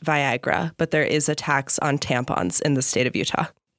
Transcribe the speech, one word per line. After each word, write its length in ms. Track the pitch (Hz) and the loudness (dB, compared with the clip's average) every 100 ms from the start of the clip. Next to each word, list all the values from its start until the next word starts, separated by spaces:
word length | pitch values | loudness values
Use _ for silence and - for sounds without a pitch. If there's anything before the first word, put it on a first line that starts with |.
| 156 | 0
Viagra, 680 | 147 139 123 - - 165 - | 0 2 0 0 0 -2 -4
but 140 | 165 | 0
there 120 | 156 | 2
is 240 | 147 151 147 | 2 2 0
a 80 | 151 | -2
tax 420 | - 139 135 - | 0 0 0 -2
on 180 | 147 143 | 0 0
tampons 640 | - 123 127 - 90 - | 0 -2 0 -2 -2 0
in 140 | - 139 | 2 2
the 60 | |
state 260 | - - 123 | 2 0 0
of 80 | - | 0
Utah. 320 | - - 170 - _ | -2 -2 -2 -8 _